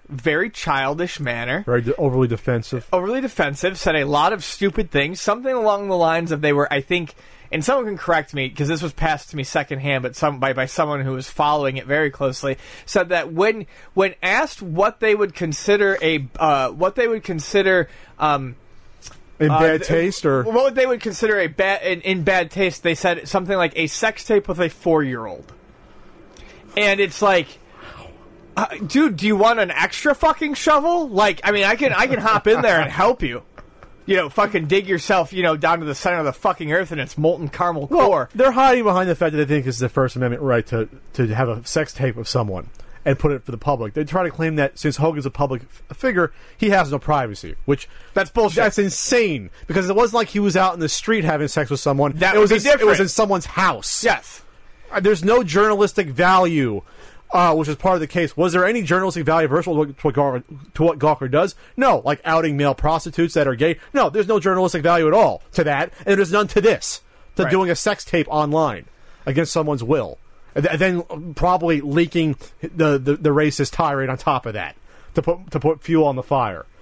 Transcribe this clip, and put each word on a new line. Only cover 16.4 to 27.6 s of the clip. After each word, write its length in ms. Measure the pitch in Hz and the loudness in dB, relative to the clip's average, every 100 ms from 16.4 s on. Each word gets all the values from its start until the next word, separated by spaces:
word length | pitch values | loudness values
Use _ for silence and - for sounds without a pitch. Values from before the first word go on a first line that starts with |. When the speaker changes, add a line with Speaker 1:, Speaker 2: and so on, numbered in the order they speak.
| 156 139 131 | 2 2 0
Speaker 1:
what 240 | 151 185 226 | 0 -2 0
they 120 | 233 | -2
would 160 | 220 | -2
consider, 680 | - 165 - 202 190 185 151 - - - | -4 -8 -2 2 4 2 0 -8 -18 -4
um, 380 | 151 143 131 117 - - - - - - - - | -2 0 -4 -14 -20 -20 -20 -20 -20 -20 -14 -2
Speaker 2:
In 80 | 156 | 2
Speaker 1:
Uh, 80 | 156 | 4
Speaker 2:
bad 180 | 160 160 | 4 2
Speaker 1:
th-, 40 | - | 0
Speaker 2:
taste, 380 | 165 180 185 156 | 0 0 0 0
or? 180 | 135 | 0
Speaker 1:
what 200 | 214 233 269 | 2 2 2
would 100 | 254 | 2
they 100 | 254 | 0
would 160 | 240 | 0
consider 380 | 226 170 220 208 | -4 -4 0 0
a 80 | 165 | 0
ba-, 440 | - 190 196 180 | 0 0 0 -2
in, 100 | 175 | -4
in 220 | 190 185 | -2 -2
bad 280 | 165 185 160 | 2 0 0
taste, 320 | 185 190 - | -2 -2 0
they 120 | 170 156 | -4 0
said 320 | 180 170 - | -2 -2 -2
something 300 | 190 180 190 | -4 -2 -2
like 160 | 170 - | -2 -2
a 120 | 156 | -4
sex 360 | - 220 214 | -2 -4 -4
tape 240 | - 208 196 | 0 0 0
with 120 | 175 | -2
a 80 | 170 | -2
four-year-old. 840 | - 175 156 139 123 110 87 - - - - - - - - - - - - - 208 | -2 0 2 0 -6 -10 -14 -18 -20 -20 -20 -20 -20 -20 -20 -20 -20 -20 -20 -8 -2
And 220 | 208 196 | 0 2
it's 220 | 190 - | 0 2
like, 260 | 208 185 151 - | 2 2 0 -12